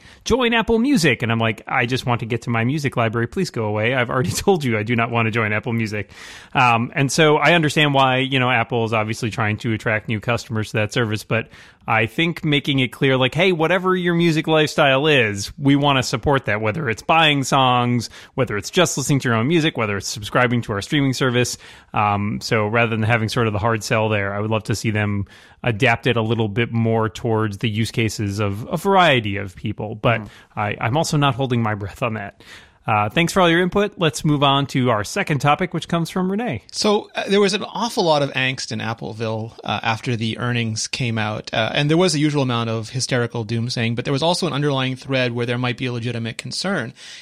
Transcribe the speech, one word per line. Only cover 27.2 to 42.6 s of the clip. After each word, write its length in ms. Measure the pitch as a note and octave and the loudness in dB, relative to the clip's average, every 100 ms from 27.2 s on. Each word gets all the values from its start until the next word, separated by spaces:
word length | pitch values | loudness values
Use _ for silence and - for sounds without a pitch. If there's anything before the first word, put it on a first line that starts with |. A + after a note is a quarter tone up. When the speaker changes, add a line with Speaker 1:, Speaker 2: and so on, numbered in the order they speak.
| A#2+ A2 A2 G2+ | -2 -2 -2 -4
Speaker 1:
the 120 | B2 | -4
use 220 | G#2+ A2+ | -2 -2
cases 480 | - A2 - G#2 G2 | 0 -2 -2 -4 -2
of 260 | G#2 G2 A#2+ | -2 -4 -6
a 60 | F3 | -4
variety 580 | G3 G3 E3+ C3 G#2 G2 | 2 4 6 4 0 -6
of 200 | G2+ - | -10 -8
people. 400 | G#2+ G#2+ G#2+ A2+ | -8 -8 -10 -2
But 260 | B2 A2+ | 0 0
Speaker 2:
Mm. 80 | G#2 - - - | -4 -18 -14 -6
Speaker 1:
I, 220 | G#2 - | -4 -2
I'm 160 | A#2+ C#3+ | -2 -2
also 220 | E3 D#3 | 0 2
not 180 | C#3+ A#2+ | 2 0
holding 260 | C3 A#2+ | -2 0
my 140 | A2 G#2 | 0 -2
breath 260 | G2+ - | -8 -6
on 120 | A#2+ | -4
that. 300 | A2 G2+ _ - - - _ - | -4 -10 _ -20 -20 -20 _ 0
Uh, 220 | G#2+ G#2+ | 2 2
thanks 240 | E3 E3+ | 2 2
for 100 | G3 | 4
all 80 | F3 | 4
your 120 | E3 | 4
input. 320 | F#3 G3+ G3+ - | 2 0 -2 0
Let's 300 | E3 - D#3 | -2 0 0
move 180 | D3 | 2
on 220 | C#3 C#3 C#3 | 4 2 2
to 240 | C3+ B2 | 0 2
our 160 | G#2+ G#2 | 0 -2
second 340 | G#3 F#3+ D3 | -4 -2 0
topic, 340 | C#3+ D3+ F#3 | 2 2 0
which 140 | E3 - | -4 -4
comes 220 | E3+ E3 | -2 -2
from 200 | F#3+ F#3 | -2 -2
Renee. 340 | G3+ A#3+ A#2 - | -2 -4 -6 -8
Speaker 3:
So, 360 | - G#3+ G#3 - - | -4 0 0 -2 -8
uh, 80 | - | 0
there 100 | G3 | 2
was 140 | G3+ | 2
an 100 | G3+ | 0
awful 400 | - F3+ A#3 A#3 | -6 -6 -4 0
lot 180 | E3+ D3 | 2 2
of 80 | C#3 | 2
angst 400 | C3+ C3 C3 - | 0 -2 -2 -6
in 60 | A2 | -6
Appleville, 800 | A2 A2+ - A2 A2+ A2 A2 - | -6 -6 -8 -6 -4 -4 -8 -12
uh, 160 | - G#2 | -6 -2
after 360 | A2+ A2 - A#2 | 0 0 0 -2
the 200 | A2+ - | -2 -2
earnings 500 | A#2+ A#2+ A2+ A2 - | -2 0 -2 -4 -6
came 280 | - B2 A2+ | -4 -2 0
out. 320 | G#2+ G#2+ - | -2 -4 -2
Uh, 180 | - A2+ | 0 0
and 160 | - D3 | 0 2
there 60 | D#3+ | 4
was 160 | F#3 | 4
the 80 | D3+ | 2
usual 240 | D3+ D3 | 2 2
amount 260 | B2+ A#2 | 0 0